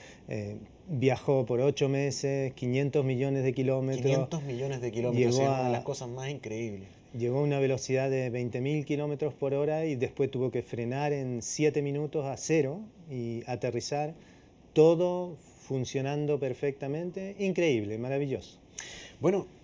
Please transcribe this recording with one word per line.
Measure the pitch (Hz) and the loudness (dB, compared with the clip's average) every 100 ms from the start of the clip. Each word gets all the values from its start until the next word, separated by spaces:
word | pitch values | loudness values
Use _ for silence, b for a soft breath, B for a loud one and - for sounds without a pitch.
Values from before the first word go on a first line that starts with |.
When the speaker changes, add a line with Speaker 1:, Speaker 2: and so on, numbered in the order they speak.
| B B - | B B -8
Speaker 1:
eh, | 113 104 107 - - - | -6 -6 -8 -14 -18 -6
viajó | 139 127 123 - 135 | 2 4 4 2 2
por | 117 120 | 2 2
ocho | 139 135 139 | 2 2 2
meses, | 139 143 - 139 139 135 | 2 0 0 -2 0 -2
quinientos | 131 123 131 143 147 | -2 0 2 2 2
millones | 131 123 139 139 | 2 2 0 2
de | 131 | 0
kilómetros. | 127 127 131 131 135 135 | 2 2 2 0 0 2
Speaker 2:
Quinientos | 135 - 165 | 2 0 -4
millones | 139 120 135 131 | -4 -4 -4 -4
de | 120 | -4
kilómetros, | 113 123 120 120 127 | -2 0 4 4 4
Speaker 1:
Llegó | |
Speaker 2:
es | 135 | 4
una | 135 | 2
de | 127 | 2
Speaker 1:
a | |
Speaker 2:
las | 127 | 0
cosas | 139 135 123 | -2 -6 -6
más | 127 135 | -6 -6
increíbles. | 143 - 110 117 98 95 - - | -8 -6 -6 -4 -8 -12 -20 -14
Speaker 1:
Llegó | 120 120 135 | -4 0 2
a | |
una | 147 139 | 2 2
velocidad | 135 127 - 131 135 | 2 2 0 0 2
de | 135 127 | 0 0
veinte | 123 123 123 | -2 -2 -2
mil | 135 151 139 | 0 0 0
kilómetros | 147 147 143 151 | -2 -2 -2 -4
por | - 139 | -2 0
hora | 139 147 156 | 2 2 0
y | 160 | 0
después | 127 123 - 135 | 0 -2 0 0
tuvo | 123 127 | 0 -2
que | 123 | -2
frenar | - 131 117 131 147 | -4 -4 -2 -2 0
en | 143 131 120 | 0 -2 -4
siete | - - 151 151 | -4 2 2 2
minutos | 143 139 151 156 | 0 -2 -2 -2
a | 135 123 | -4 -4
cero | - 160 135 175 214 - 165 | 2 2 2 -2 -10 -18 -10
y | 127 117 117 120 | -6 -4 -6 -4
aterrizar, | 123 127 117 - 147 151 170 B B B B - | -4 -2 -2 -2 -2 -2 -6 B B B B 2
todo | - 160 170 180 180 180 160 - - - | 8 8 8 4 0 -4 -10 -18 -20 -6
funcionando | 135 123 135 135 147 147 143 | -4 -4 -4 -2 -2 0 0
perfectamente. | 131 123 143 135 139 151 175 190 190 202 | -2 -2 -4 -4 -4 -4 -6 -8 -10 -2
Increíble, | 196 180 170 117 104 110 | -2 2 4 2 0 -4
maravilloso. | 123 139 143 110 - - - B B B B - | -2 -2 -2 -4 -6 -20 -16 B B B B -2
Speaker 2:
Bueno, | 151 190 - - | 2 2 -2 -10